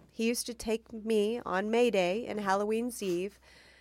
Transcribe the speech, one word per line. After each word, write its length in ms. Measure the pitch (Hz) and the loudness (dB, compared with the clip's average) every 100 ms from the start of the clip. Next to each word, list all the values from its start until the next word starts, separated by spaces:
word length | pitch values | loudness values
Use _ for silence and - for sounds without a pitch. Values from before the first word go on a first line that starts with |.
| - | -16
He 120 | - 226 | -2 0
used 220 | 240 - | 0 -4
to 80 | 226 | -8
take 360 | 226 226 - | -4 -4 -4
me 480 | 226 220 214 208 240 - | -8 0 2 2 -2 -2
on 240 | 185 208 | -2 2
May 220 | 233 240 | 4 4
Day 340 | 196 175 208 233 | 4 2 0 -4
and 140 | 208 | -4
Halloween's 640 | 196 196 208 226 247 226 | 0 2 2 -2 -2 -4
Eve 340 | 196 175 202 - - - - - | -2 -2 -4 -10 -20 -20 -20 -20